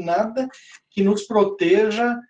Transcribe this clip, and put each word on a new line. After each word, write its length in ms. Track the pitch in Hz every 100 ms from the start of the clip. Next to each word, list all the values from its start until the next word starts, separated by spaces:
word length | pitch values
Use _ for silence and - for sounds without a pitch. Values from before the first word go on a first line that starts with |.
nada 460 | 170 175 226 240 262 - - - _
que 140 | -
nos 180 | 196 208
proteja, 960 | - 214 196 - 170 202 214 214 240 240 -